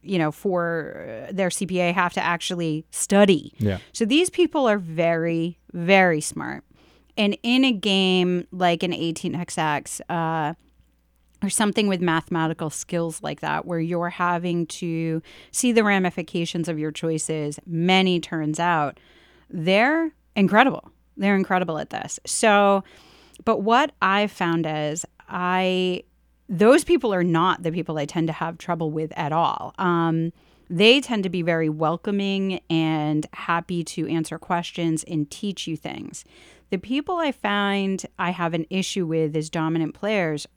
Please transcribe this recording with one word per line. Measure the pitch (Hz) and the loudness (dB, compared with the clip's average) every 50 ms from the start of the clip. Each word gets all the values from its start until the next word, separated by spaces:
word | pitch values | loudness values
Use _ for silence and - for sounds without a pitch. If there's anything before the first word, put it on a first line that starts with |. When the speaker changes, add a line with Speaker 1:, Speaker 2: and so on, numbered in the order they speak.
| _ | _
Speaker 1:
you | - 196 180 | -2 -2 0
know, | 160 151 | 0 0
for, | 151 - - 202 185 180 170 170 170 165 151 - - 71 - - 113 110 131 - | -2 -4 -4 -2 0 0 0 -2 -4 -4 -6 -8 -10 -12 -12 -12 -12 -12 -12 -10
uh, | |
their | 196 185 196 180 | -4 -2 -2 -2
C | - - 196 | 0 -2 -6
P | 165 185 180 | -4 -2 0
A | 180 175 | 0 0
have | 175 190 180 175 - | 2 2 0 0 0
to | - - | -2 -2
actually | 165 175 170 - - 190 175 170 160 151 156 160 _ | -2 -2 -2 -4 -6 -4 -4 -2 -2 -2 -4 -6 _
study. | - - - - 202 196 208 202 190 151 - 139 _ _ | -8 -8 -2 2 6 6 8 8 6 2 2 -6 _ _
Speaker 2:
Yeah. | 113 104 95 - - - _ | -2 0 0 -2 -6 -12 _
Speaker 1:
So | - 233 | -4 0
these | 208 254 302 359 359 | 2 4 4 2 2
people | - - 359 302 - 320 269 233 | 2 0 0 2 2 2 2 2
are | 208 208 | 2 2
very, | 180 165 160 160 170 170 170 165 165 170 165 165 165 175 170 _ _ _ - | -2 -6 -2 0 0 2 2 2 0 0 0 0 -2 -2 -6 _ _ _ -10
very | 175 170 165 196 196 185 180 165 151 | -6 2 6 6 8 8 6 4 2
smart. | 147 - - - 143 123 139 143 - _ _ _ _ _ _ _ _ _ _ - | -2 -6 -8 -8 -8 -8 -10 -12 -16 _ _ _ _ _ _ _ _ _ _ 0
And | 214 202 202 - - | 0 0 0 -2 -2
in | 233 247 254 269 | 0 2 4 4
a | 269 | 2
game | 247 196 - 214 196 190 190 185 185 185 180 180 180 175 175 _ | 2 0 0 0 2 4 4 4 4 4 4 2 0 -2 -2 _
like | - 185 185 175 170 170 - | -6 0 2 2 2 2 0
an | 180 180 | -4 -2
eighteen | - 151 165 160 - - 180 - | -2 -2 -4 -4 -4 -6 -6 -4
X | 160 175 - - - | -4 -6 -6 -4 -2
X, | 160 156 147 139 - - - - - _ | -2 -2 -2 -4 -6 -8 -14 -14 -10 _
uh, | 180 170 165 160 160 160 156 147 165 _ _ _ _ _ _ _ _ _ _ _ _ _ _ _ _ _ - | -4 -2 -2 -2 -2 -2 -2 -4 -6 _ _ _ _ _ _ _ _ _ _ _ _ _ _ _ _ _ -6
or | 196 | -4
something | - - 226 208 190 - 214 202 | 0 0 0 0 2 2 0 0
with | 190 180 | 0 0
mathematical | 175 175 160 165 165 - 185 165 160 160 160 - 165 156 | 0 0 0 0 -2 -2 -2 -2 0 -2 -2 -2 -6 -6
skills | - - - - - 170 170 165 160 - | -6 -8 -10 -6 -4 -4 -4 -4 -6 -8
like | - 151 151 147 | -8 -8 -8 -6
that, | - 156 147 156 156 | -4 -4 -2 -4 -4
where | - 180 165 | -4 -4 -2
you're | 160 165 175 170 170 175 | -2 -2 -2 -2 -4 -4
having | 175 - 180 175 175 170 170 180 170 170 170 | -4 -2 0 0 0 0 -2 -2 -2 -2 -2
to | 160 - - - 170 165 165 165 165 160 165 - - - - - - | -4 -6 -8 -6 -4 -4 -2 -2 -2 -4 -4 -6 -8 -20 -20 -20 -10
see | - - - 254 | -6 -2 0 2
the | 233 226 220 | 4 4 4
ramifications | 208 202 196 185 175 - - 165 - - 180 170 165 - 180 165 170 | 4 4 4 2 0 0 -2 -8 -6 -4 -4 -4 -2 -2 -4 -4 -2
of | 165 151 | -2 -4
your | 151 156 | -4 -4
choices | 151 - - 165 160 156 - - 160 156 151 147 147 - _ - | -6 -4 -2 -2 -2 -2 -2 -4 -4 -4 -4 -4 -6 -8 _ -6
many | 170 160 165 180 185 190 190 185 180 175 | -2 0 2 4 4 4 4 4 2 0
turns | 156 - - 165 156 151 151 151 | -2 -4 -6 -4 -2 -2 -2 0
out, | 170 175 175 160 147 139 - _ _ _ _ _ _ _ _ _ _ _ | 0 2 2 2 0 -2 -4 _ _ _ _ _ _ _ _ _ _ _
they're | - 185 156 175 190 202 226 269 302 330 330 320 - _ _ _ _ | -10 -4 0 2 4 4 4 4 2 2 0 -2 -4 _ _ _ _
incredible. | - 196 175 185 214 262 277 220 - - - _ _ _ _ _ | 2 2 4 6 6 6 6 4 -2 -10 -16 _ _ _ _ _
They're | - 196 202 202 | -2 0 2 2
incredible | 190 190 - 196 185 180 165 160 151 | 2 0 0 0 -2 0 -2 -4 -6
at | 160 - | -6 -6
this. | - - - - - - _ | -8 -10 -8 -8 -12 -12 _
So, | - - - - 226 208 202 202 196 196 196 190 - - - - - - - _ _ _ - - | -6 -4 2 4 4 6 6 6 6 4 2 0 -4 -18 -20 -20 -20 -20 -20 _ _ _ -8 -2
but | - 226 - | -2 0 0
what | 196 214 226 247 294 302 - _ | 2 2 4 4 2 0 -2 _
I've | - 190 196 202 208 208 | 0 2 2 2 0 -2
found | - - 190 170 165 165 170 156 | -2 -2 -2 0 0 0 0 -2
is | 156 151 151 151 151 170 - - _ _ - - | -2 -2 -4 -4 -4 -6 -8 -12 _ _ -20 -10
I, | - 180 180 180 180 185 185 185 185 185 185 185 180 - - _ _ _ _ _ _ _ _ _ | -8 -4 -2 0 0 2 2 2 0 0 0 0 -2 -4 -6 _ _ _ _ _ _ _ _ _
those | 196 160 208 220 269 330 294 | 0 4 6 8 8 6 6
people | - 349 320 - 233 202 | 4 0 2 2 0 0
are | 180 175 | 2 2
not | 180 165 160 170 185 175 - | 2 4 4 4 2 2 0
the | 175 165 | -2 -4
people | 160 180 156 - 160 156 | -4 -4 -4 -4 -4 -4
I | 143 | -4
tend | 143 - 170 160 160 | -4 -2 -2 -2 -2
to | 156 | -2
have | - 170 165 170 165 | -4 -6 -8 -8 -10
trouble | - - 175 165 170 156 | -6 -6 -4 -2 -2 -4
with | 151 160 160 156 - | -2 -4 -6 -6 -6
at | 170 165 143 | -6 -4 -2
all. | 156 165 165 139 - - - - - - | 0 0 0 0 -2 -4 -8 -12 -8 -2
Um, | 190 180 175 170 165 165 165 165 165 165 - _ _ _ _ _ _ _ | 0 0 2 2 2 2 2 0 0 -2 -4 _ _ _ _ _ _ _
they | 180 165 208 220 247 285 | 0 4 6 6 6 6
tend | 254 - 247 214 190 | 4 0 -4 -2 -2
to | 190 | -2
be | 170 180 165 | -2 -2 -2
very | 165 170 165 160 156 | 0 0 0 0 -2
welcoming | 151 151 160 151 165 170 _ - 202 202 196 196 196 196 196 190 190 - _ _ | -2 0 0 0 -2 -2 _ -2 -2 0 0 0 0 0 0 -2 -4 -6 _ _
and | 165 160 160 160 156 156 151 151 156 151 151 - - | 0 0 2 2 0 0 0 0 0 -2 -2 -4 -10
happy | - - - 170 170 170 - 180 170 165 | -14 -4 -2 -2 -2 -2 -4 -6 -6 -6
to | - - - 156 - | -6 -6 -6 -6 -4
answer | 160 165 160 - 160 - | -2 -4 -4 -4 -8 -14
questions | - - 180 170 160 - - - 175 165 160 160 - | -6 -4 -4 -4 -4 -6 -6 -4 -2 -2 -2 -2 -4
and | - 175 156 147 147 | -6 -4 -4 -4 -4
teach | - - - 202 190 - - - | -8 -8 -8 -8 -6 -6 -8 -8
you | 160 151 | -8 -8
things. | _ - - - - - - - - _ _ - - - - _ _ _ | _ -12 -12 -12 -12 -14 -14 -16 -20 _ _ -20 -20 -20 -20 _ _ _
The | - 185 | -6 -6
people | - 202 254 277 302 - 370 349 | -4 -4 -4 -4 -2 -2 -2 -2
I | 330 294 | -2 -2
find | 254 _ - 208 202 208 202 202 196 196 196 190 190 185 - - _ - | -2 _ -4 -2 -2 0 0 0 0 0 0 -2 -2 -4 -6 -12 _ -4
I | 185 175 | -4 -4
have | 180 170 175 165 165 | -2 -2 -4 -2 -2
an | 165 165 - | -2 -4 -2
issue | 185 190 185 - - 202 180 | -2 -4 -4 -2 -2 -4 -2
with | 160 160 160 160 151 147 | -2 0 0 0 0 0
as | 160 156 160 | -2 -4 -4
dominant | - 170 156 160 165 165 160 147 - | -4 -2 -2 0 0 0 -2 -2 -4
players | - - 202 220 208 180 160 156 147 - - _ | -6 -4 -2 0 0 0 0 -2 -6 -8 -12 _